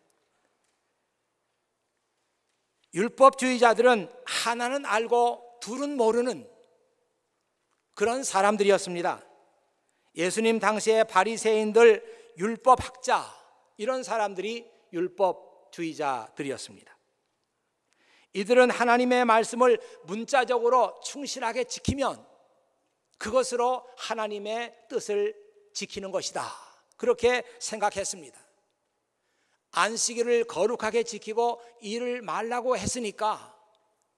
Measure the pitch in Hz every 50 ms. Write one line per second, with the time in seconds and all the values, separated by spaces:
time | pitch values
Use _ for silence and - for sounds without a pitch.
0 | _ _ _ _ _ _ _ _ _ _ _ _ _ _ _ _ _ _ _ _
1 | _ _ _ _ _ _ _ _ _ _ _ _ _ _ _ _ _ _ _ _
2 | _ _ _ _ _ _ _ _ _ _ _ _ _ _ _ _ _ _ - 170
3 | 214 240 - - 269 269 262 - 254 254 254 233 240 233 220 196 233 247 240 214
4 | 170 240 - - - - - - - 226 233 233 240 240 269 285 277 226 202 220
5 | 233 214 240 240 240 240 240 240 - - - - - 196 233 254 285 285 294 262
6 | 226 220 220 240 240 254 214 139 113 - - _ _ _ _ _ _ _ _ _
7 | _ _ _ _ _ _ _ _ _ _ _ _ _ _ _ _ _ _ _ -
8 | 202 226 233 269 269 - - 190 196 202 214 190 202 196 196 170 - 180 175 175
9 | 175 175 135 104 - - _ _ _ _ _ _ _ _ _ _ _ _ _ _
10 | _ _ _ 156 170 185 170 214 220 226 226 220 202 202 214 208 - 220 220 220
11 | 220 220 - 185 196 220 226 208 - 220 220 220 214 214 202 226 233 233 214 190
12 | - - - - - - - 160 180 220 233 220 - 254 254 247 - - - -
13 | - 247 226 175 127 104 - - - _ _ _ _ _ _ - 208 247 262 262
14 | 254 180 214 226 208 202 196 180 185 214 233 233 233 - _ _ _ _ - 165
15 | 180 180 - - 196 180 170 - - - - _ _ _ - - 170 160 143 131
16 | 151 139 131 120 110 113 _ - 151 139 123 107 - - 101 92 - - - _
17 | _ _ _ _ _ _ _ _ _ _ _ _ _ _ _ _ _ _ _ _
18 | _ _ _ _ _ _ - 190 208 190 247 247 254 240 190 - 240 240 233 247
19 | 254 247 247 247 247 233 220 226 220 - - 233 254 247 226 - - - - -
20 | - 156 190 220 233 - 277 262 247 220 247 240 233 240 254 254 220 - - -
21 | - - - 285 285 - - 262 240 226 233 254 240 247 - - - - 254 277
22 | 262 214 147 110 - _ _ _ _ _ _ _ _ _ _ _ _ _ _ _
23 | _ _ _ - - 220 220 262 240 - 240 240 240 247 254 247 - - - -
24 | - - 226 226 214 214 208 208 202 208 220 233 240 226 - _ _ - 277 220
25 | - - 208 208 208 214 214 - - _ _ _ _ _ - - 202 - - 202
26 | 196 190 190 180 131 - - 160 127 117 - - - - _ _ _ _ _ -
27 | 220 240 233 - - 240 247 240 - - - - - - 214 220 202 208 - 196
28 | 190 - - 185 151 120 - - _ _ _ _ _ _ _ _ _ _ _ _
29 | _ _ _ _ _ _ _ _ _ _ _ _ _ _ - 165 180 208 226 208
30 | - - 240 233 233 240 240 233 233 233 - 156 190 220 240 - 220 220 214 233
31 | 226 - 208 208 - 214 220 226 240 240 233 233 - - - _ 226 202 220 233
32 | 247 247 247 247 226 170 156 190 220 233 240 247 233 254 247 196 196 202 - 254
33 | 233 208 190 - 214 214 190 135 - - - _ _ _ _ _ _ _ _ _
34 | _ _ _